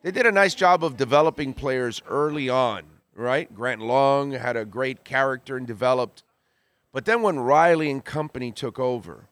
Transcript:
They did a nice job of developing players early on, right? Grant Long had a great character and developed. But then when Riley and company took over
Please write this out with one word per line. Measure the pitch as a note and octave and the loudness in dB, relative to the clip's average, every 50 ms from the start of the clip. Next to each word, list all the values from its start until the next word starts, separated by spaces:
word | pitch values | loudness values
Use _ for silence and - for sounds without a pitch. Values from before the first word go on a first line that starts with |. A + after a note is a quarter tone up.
They | - F3 | -8 -6
did | F#3+ B3+ B3 | -2 2 2
a | A#3 | 4
nice | G3+ G3 G3 F#3 - | 4 4 4 4 2
job | - F#3+ F3+ F3+ F3+ | 2 4 4 4 4
of | E3 D#3+ C3 | 2 -4 -2
developing | A2 C3+ A2+ C3+ D3 D#3 D#3+ - - D3 C3+ C3 | -2 0 2 4 4 4 4 0 -2 -8 -8 -8
players | - C3 C#3 C3 B2+ B2 A#2+ A2 - _ | -6 -4 -4 -2 -2 -2 -4 -6 -8 _
early | - A2 C#3 D3 D3+ D3 D3+ C3+ | -4 -2 -2 0 -2 -2 -4 -4
on, | B2+ B2 C3 B2+ A#2 G#2 F#2 D2+ D2+ - _ _ _ _ | 0 0 2 0 0 -2 -6 -12 -16 -20 _ _ _ _
right? | G2+ A#2 B2 C3 C#3+ - - - | -8 -4 -2 -2 -2 -2 -6 -12
Grant | G2 A#2 B2+ B2 A2 | -6 -6 -6 -4 -4
Long | A2 A#2 B2+ C3+ C3+ C3+ C#3 C#3 C#3+ C#3+ | -2 0 2 4 4 4 4 2 0 -2
had | C3+ B2 A2+ B2 A#2+ | -6 -6 -6 -4 -4
a | A#2 A2 | -4 -6
great | G#2+ F#2+ A#2+ C3 C3 C3 - _ | -6 -6 -6 -4 -6 -6 -10 _
character | - C3+ C3 C3+ C3+ C3 B2+ _ - C3+ | -4 0 0 0 0 -2 -6 _ -10 -10
and | B2+ B2+ | -10 -8
developed. | A#2 A2+ F#2+ B2 B2+ C3 B2+ B2 G#2 _ - _ _ _ _ _ _ _ _ _ _ _ _ _ _ _ | -10 -8 -2 0 0 2 0 -2 -6 _ -20 _ _ _ _ _ _ _ _ _ _ _ _ _ _ _
But | E3 - | -6 -2
then | A3 A3+ A#3+ | 0 0 2
when | A3+ G3+ E3 C#3 | 2 0 0 0
Riley | A#2+ B2+ C#3+ D#3 E3 F3 E3+ D#3+ D#3 D3 | 2 4 4 6 6 6 4 2 2 -2
and | C#3 C3+ - | -4 -6 -8
company | - - D3+ D3+ D3+ - B2+ B2+ A#2+ | -8 -6 -6 -6 -6 -8 -10 -10 -10
took | G#2 - - A#2+ - - | -8 -8 -10 -8 -6 -4
over | B2+ B2+ B2+ A#2+ F2 F2 D2 - - _ | -2 -2 -2 -4 -8 -12 -18 -18 -20 _